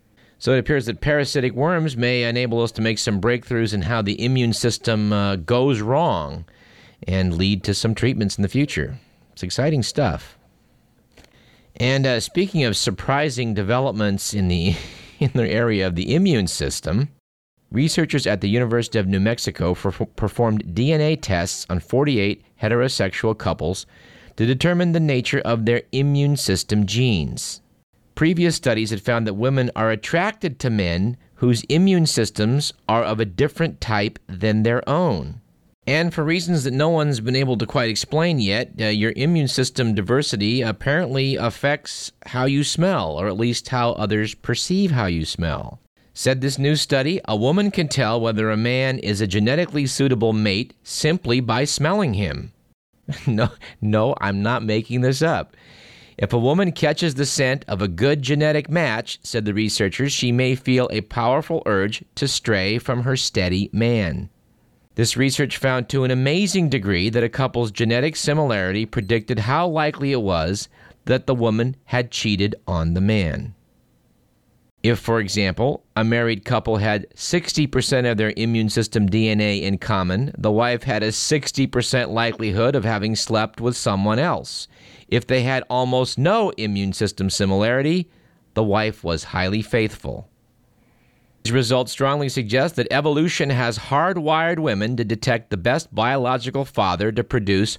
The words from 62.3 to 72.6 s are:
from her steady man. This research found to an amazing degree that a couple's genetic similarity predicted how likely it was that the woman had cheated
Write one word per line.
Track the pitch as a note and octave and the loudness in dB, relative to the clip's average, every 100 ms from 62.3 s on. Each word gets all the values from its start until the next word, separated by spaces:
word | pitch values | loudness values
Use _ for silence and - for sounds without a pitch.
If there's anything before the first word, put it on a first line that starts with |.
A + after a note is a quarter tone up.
| - - G2+ F#2+ A#2 | -2 0 0 0 -2
from | - B2 | -2 -2
her | B2 C3 | -2 -2
steady | - G#2+ F2+ F#2 G2+ | -2 -2 0 0 0
man. | G#2 A#2 A#2 F2+ - - _ _ _ _ _ _ - | 0 2 2 0 -4 -8 _ _ _ _ _ _ -2
This | A#2 A#2+ | 0 2
research | C3+ C3+ C3+ - | 0 0 -2 -2
found | C3+ B2+ A2+ | 0 0 -2
to | C#3 B2+ | 0 0
an | |
amazing | B2+ C3+ E3+ G3+ F#3+ D#3+ | 2 2 2 2 2 0
degree | C3 G2 F2 G#2 | 0 0 0 2
that | A#2 | 2
a | A2+ | 0
couple's | - C3 A#2+ A2+ | 0 -2 0 -2
genetic | F#2+ A2+ A#2+ D#3 - | 0 0 2 0 -2
similarity | - D3+ C#3+ G#2 F#2 G2+ A2 | 0 2 2 0 0 -2 -2
predicted | B2 G2 A#2 A2 A2 | -4 0 0 0 -2
how | G#2+ D3 F3+ | 0 0 0
likely | D#3 D3+ - C#3 | 0 -2 -2 -2
it | C3 | 0
was | G2+ E2+ D#2+ G#2 - _ - _ - | 2 0 0 -2 -6 _ -20 _ 0
that | B2+ - | 0 2
the | B2 | 2
woman | A#2 A2 B2 C3+ | 2 2 0 -4
had | - B2 A#2+ | -2 0 0
cheated | - A2+ G2 G2+ - | -2 0 2 0 -2